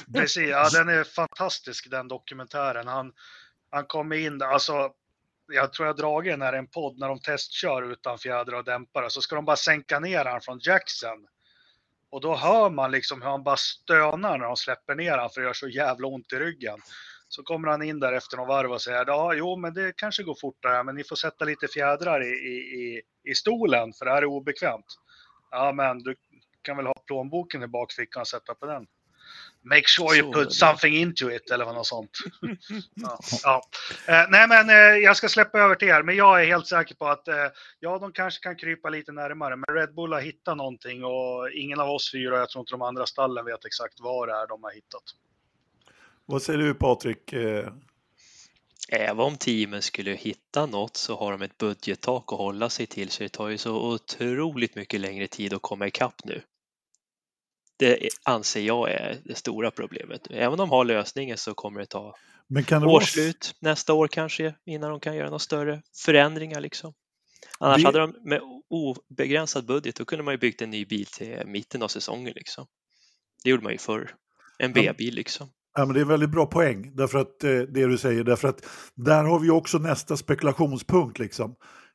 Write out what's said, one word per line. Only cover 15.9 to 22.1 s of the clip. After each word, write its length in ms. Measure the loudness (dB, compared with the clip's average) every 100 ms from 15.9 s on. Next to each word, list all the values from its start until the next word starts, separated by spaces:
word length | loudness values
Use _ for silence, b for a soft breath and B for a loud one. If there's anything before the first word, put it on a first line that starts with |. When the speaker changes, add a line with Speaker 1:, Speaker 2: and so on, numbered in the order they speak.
| -2 -6
Speaker 1:
ont 260 | -8 -8
i 40 | -6
ryggen. 420 | -6 -6 -10 -12 -16 B B B B
Så 140 | -14
kommer 260 | -8 -4 -2
han 140 | -2
in 180 | -2 -2
där 120 | 0
efter 240 | -2 -4 -8
några 120 | 0
varv 240 | 0 0
och 100 | -2
säger: 220 | -4 -2 0
"Ja, 280 | 0 0
jo, 220 | 0 -2 -6
men 180 | -8
det 180 | -4 -6 -4
kanske 260 | -6 -6
går 140 | -6 -8
fortare, 420 | -10 -4 0 0
men 120 | -2
ni 100 | -8
får 120 | -8 -6
sätta 280 | -6 -4
lite 240 | -4 -4 -6
fjädrar 540 | 0 2 2 0